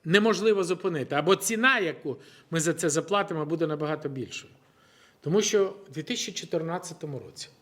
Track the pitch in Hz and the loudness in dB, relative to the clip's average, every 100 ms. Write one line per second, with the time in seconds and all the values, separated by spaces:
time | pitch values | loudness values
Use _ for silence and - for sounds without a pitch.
0 | 160 196 220 185 220 196 175 175 190 160 | 4 4 6 4 2 2 2 0 -2 -2
1 | 120 143 151 190 - 220 262 247 175 135 | 0 0 4 4 2 2 4 4 0 -4
2 | 147 117 - - _ 160 156 165 165 147 | -8 -8 -12 -20 _ 0 0 0 0 0
3 | 160 202 196 165 151 165 160 151 151 151 | 0 0 0 -4 -2 0 0 0 -2 -4
4 | 143 135 110 - - - _ _ _ _ | -6 -8 -8 -10 -16 -20 _ _ _ _
5 | - _ 147 196 208 214 190 - - 139 | -20 _ 0 2 4 2 2 -2 -12 -12
6 | 151 339 - 180 170 170 165 175 - 160 | -6 -6 -6 -10 -4 -4 -2 -6 -8 -12
7 | 151 135 - - - _ | -10 -10 -12 -16 -18 _